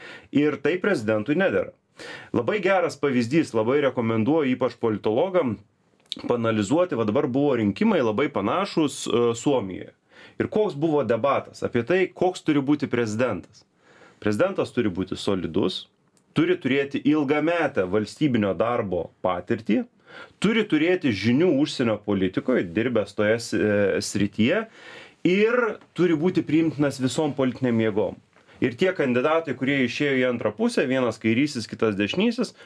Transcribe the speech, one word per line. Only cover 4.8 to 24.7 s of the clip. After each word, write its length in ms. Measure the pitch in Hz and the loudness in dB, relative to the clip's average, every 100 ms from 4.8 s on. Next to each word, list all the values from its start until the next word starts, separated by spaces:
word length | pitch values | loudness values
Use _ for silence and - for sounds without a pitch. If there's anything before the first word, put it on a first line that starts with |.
| 117 101 110 113 185 180 135 101 - _ _ _ _ - - | -2 0 0 0 0 0 0 -4 -10 _ _ _ _ -8 -2
panalizuoti. 640 | 120 113 107 98 156 180 | 0 0 0 2 2 0
Va 100 | 123 | 0
dabar 220 | 107 110 - | 0 0 0
buvo 300 | 131 143 120 | 0 0 2
rinkimai 420 | 104 98 214 180 | 0 0 2 2
labai 260 | 117 104 151 | 2 0 -2
panašūs, 720 | - 101 160 196 170 147 - 117 | -2 -2 -2 -2 -2 -2 -2 -2
e, 160 | 120 120 | 2 2
Suomijoje. 600 | 117 143 131 98 87 - - _ - - - | 0 0 0 -2 -10 -14 -20 _ -20 -10 -6
Ir 120 | 110 | -2
koks 280 | 214 208 143 | 0 -2 0
buvo 240 | 165 147 | 0 2
debatas 640 | 117 113 139 117 - - 95 | 2 0 2 0 -4 -8 -4
apie 160 | 120 | -2
tai, 220 | 117 185 180 | 0 0 0
koks 380 | - 180 180 - | 0 -2 0 0
turi 160 | 147 | 0
būti 240 | 135 151 127 | 2 0 0
prezidentas. 800 | 120 113 107 123 92 - - _ _ _ - - _ | -2 -2 0 -2 -4 -10 -20 _ _ _ -20 -20 _
Prezidentas 500 | 107 107 185 190 123 | -2 2 0 0 -4
turi 200 | - 113 | 0 0
būti 280 | 90 90 90 | -2 -4 -4
solidus, 720 | - 95 82 85 - - - _ _ _ _ - | -2 -2 -2 0 0 -2 -12 _ _ _ _ 0
turi 180 | 170 | 2
turėti 480 | 175 131 139 139 139 | 2 0 0 -2 -2
ilgametę 800 | 143 151 135 151 156 170 143 107 | 0 2 2 0 2 0 0 0
valstybinio 720 | 92 107 104 - 156 113 101 | 0 0 -2 0 0 2 2
darbo 540 | 90 113 120 104 90 - _ | 0 0 0 -2 -4 -6 _
patirtį, 580 | 92 87 - 113 - 233 233 _ - - - - | -2 -2 -2 -4 0 -2 -2 _ -20 -20 -20 -2
turi 260 | 196 226 | 0 2
turėti 480 | 208 151 165 180 143 | 2 2 2 2 0
žinių 400 | 101 107 127 180 139 | 0 2 2 2 2
užsienio 400 | 151 - 117 104 | 0 0 -2 -2
politikoje, 640 | - 101 92 139 - 123 | -2 0 0 -2 0 0
dirbęs 520 | 92 85 120 113 98 | 0 -2 0 0 -2
toje 200 | - 104 | 0 2
s-, 240 | 117 117 - | 0 0 0
e, 400 | 104 104 98 85 | 2 2 2 0
srityje 640 | - 104 101 - 117 202 214 | -2 -2 -2 0 0 0 -4